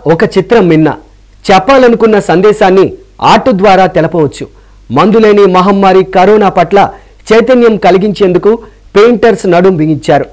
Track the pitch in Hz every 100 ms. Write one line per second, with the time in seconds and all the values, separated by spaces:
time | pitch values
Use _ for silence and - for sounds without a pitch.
0 | 143 165 180 196 165 233 185 160 151 131
1 | - _ _ _ - 190 190 269 247 226
2 | 226 214 - 165 208 208 196 190 170 -
3 | - - 131 214 262 196 202 190 185 170
4 | 160 170 143 - 135 - - _ - 120
5 | 185 220 220 202 196 180 185 196 196 185
6 | 185 190 185 214 196 180 165 202 175 -
7 | - _ - 220 226 254 233 214 185 185
8 | 208 190 190 175 196 226 - - - 196
9 | 226 226 233 226 196 175 190 180 156 147
10 | - 143 135